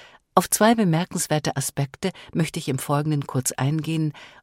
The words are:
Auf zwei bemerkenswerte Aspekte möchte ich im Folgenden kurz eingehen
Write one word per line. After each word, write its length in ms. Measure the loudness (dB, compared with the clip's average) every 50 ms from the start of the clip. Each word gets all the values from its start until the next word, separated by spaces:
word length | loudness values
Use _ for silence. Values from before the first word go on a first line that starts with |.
| -18 -20 -20 -20 _ _ _
Auf 140 | 0 0 0
zwei 260 | 2 4 4 4 4
bemerkenswerte 800 | 4 4 2 2 2 0 -2 -4 -6 -2 -2 -2 0 0 -2 -2
Aspekte 540 | -2 -4 -4 -4 -4 -4 -4 -4 -4 -4 -4 -4 -6 -12 -4
möchte 260 | -2 0 0 0 -2 -4
ich 100 | -4 -2
im 100 | -2 -2
Folgenden 480 | 0 0 0 0 2 2 0 0 -2
kurz 260 | -2 -2 -2 -2 -2
eingehen 600 | -2 0 0 0 0 0 0 0 0 0 0 0 -2 -6 -12 -20 -20 -10